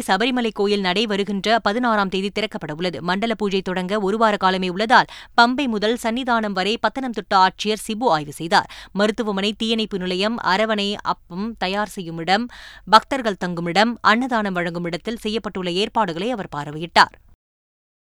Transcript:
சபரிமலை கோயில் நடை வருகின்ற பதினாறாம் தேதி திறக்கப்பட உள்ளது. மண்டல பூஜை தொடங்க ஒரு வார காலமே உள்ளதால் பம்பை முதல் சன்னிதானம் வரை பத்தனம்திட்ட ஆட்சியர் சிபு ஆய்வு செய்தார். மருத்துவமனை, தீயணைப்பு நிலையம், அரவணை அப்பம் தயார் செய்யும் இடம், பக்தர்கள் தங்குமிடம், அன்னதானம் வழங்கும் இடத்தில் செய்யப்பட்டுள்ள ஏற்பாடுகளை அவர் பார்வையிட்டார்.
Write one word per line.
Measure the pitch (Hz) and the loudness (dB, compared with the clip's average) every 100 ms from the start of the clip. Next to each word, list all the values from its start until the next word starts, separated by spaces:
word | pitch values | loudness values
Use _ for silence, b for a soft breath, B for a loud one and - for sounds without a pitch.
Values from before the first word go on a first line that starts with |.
| 240 | 0
சபரிமலை | 190 247 254 226 | 0 2 0 -2
கோயில் | 208 202 202 | 0 0 0
நடை | 185 185 226 | 0 0 0
வருகின்ற | 196 202 196 208 226 | -2 -2 -2 0 2
பதினாறாம் | 208 214 247 214 196 | 2 0 0 2 0
தேதி | 190 202 | -2 -2
திறக்கப்பட | 208 214 214 - 196 | -4 -4 -6 -8 -4
உள்ளது. | 180 - | -4 -4
மண்டல | 175 185 233 214 | -4 -2 -2 -2
பூஜை | 208 190 | -2 -2
தொடங்க | 190 185 180 214 | -2 -4 -2 -2
ஒரு | 190 214 | 0 2
வார | 220 208 | 2 4
காலமே | 190 185 185 | 2 2 0
உள்ளதால் | 180 220 233 151 B B - | -2 6 6 6 B B 4
பம்பை | 240 254 277 | 4 4 0
முதல் | 214 214 240 | 0 0 0
சன்னிதானம் | 233 233 254 233 220 | -2 -2 0 0 0
வரை | 190 185 233 | -2 -2 0
பத்தனம்திட்ட | 220 269 262 214 185 | -2 -2 -6 -6 2
ஆட்சியர் | 196 185 - 208 214 - | 4 4 2 -2 -2 -4
சிபு | 214 254 | -2 2
ஆய்வு | 156 147 | 2 0
செய்தார். | - 165 190 - B B | -8 2 2 2 B B
மருத்துவமனை, | 190 214 220 214 196 202 | 0 0 0 -2 -2 -2
தீயணைப்பு | 208 220 226 220 196 | -2 -2 -2 -2 -4
நிலையம், | 180 185 208 233 | -4 -2 -2 -2
அரவணை | - 190 220 208 202 208 | 0 2 2 0 -2 -4
அப்பம் | - 180 - 180 220 220 | -4 -6 -8 -8 -8 -6
தயார் | 185 202 208 | -4 -4 -4
செய்யும் | - 165 165 | -8 -10 -6
இடம், | 165 202 240 B B B - | 0 0 0 B B B 4
பக்தர்கள் | 214 - 277 220 185 | 4 4 -2 -2 -2
தங்குமிடம், | 180 170 170 180 226 233 | -4 -4 0 2 2 2
அன்னதானம் | - 220 262 233 208 | 2 2 0 -2 -2
வழங்கும் | 180 175 170 | -2 -4 -4
இடத்தில் | 170 170 - 233 | -6 -6 -8 -8
செய்யப்பட்டுள்ள | 220 220 202 190 180 | -6 -6 -6 -6 -4
ஏற்பாடுகளை | 175 220 233 196 165 214 | -2 -2 0 -2 -2 -4
அவர் | 233 - 143 | -6 -6 -8
பார்வையிட்டார். | 143 151 170 220 170 - _ _ _ _ _ _ _ _ _ | -8 -8 2 4 4 0 _ _ _ _ _ _ _ _ _